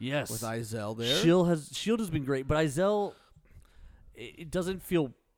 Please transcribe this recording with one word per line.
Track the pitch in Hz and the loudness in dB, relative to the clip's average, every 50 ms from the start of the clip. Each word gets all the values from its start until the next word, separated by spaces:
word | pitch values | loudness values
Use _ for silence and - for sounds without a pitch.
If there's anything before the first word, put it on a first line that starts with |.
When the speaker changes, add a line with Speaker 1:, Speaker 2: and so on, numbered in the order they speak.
Speaker 1:
Yes. | 113 131 143 147 113 - | -6 -2 -2 -2 -2 -4
Speaker 2:
With | - 107 | -6 -6
Izel | 117 113 113 117 117 104 113 110 104 107 113 113 | -4 -4 -4 -4 -6 -6 -6 -6 -6 -6 -4 -2
there. | 117 120 139 180 | 0 0 2 4
Speaker 1:
shield | 165 165 175 185 170 | 6 6 6 6 6
has, | 175 170 156 143 - | 4 2 0 -2 -6
shield | - - - 202 233 220 | -10 -4 -2 0 0 0
has | 220 170 | 0 -2
been | 160 151 131 | -2 -2 0
great, | 135 139 131 135 135 | 0 -2 -2 0 0
but | 151 156 | 2 2
Izel, | 160 151 123 165 190 202 208 208 202 175 - - _ _ - - - - - - - _ - - - - - - - - - | 2 2 2 0 2 2 2 0 -2 -4 -6 -12 _ _ -20 -20 -20 -20 -20 -20 -20 _ -20 -20 -20 -20 -20 -20 -20 -20 -18
it, | - 117 104 - - | -16 -16 -16 -14 -16
it | 170 151 | -10 -6
doesn't | 143 185 170 185 190 180 | -4 -4 -2 -4 -6 -8
feel | - - 180 165 143 120 - _ _ _ _ | -2 2 2 2 2 2 -4 _ _ _ _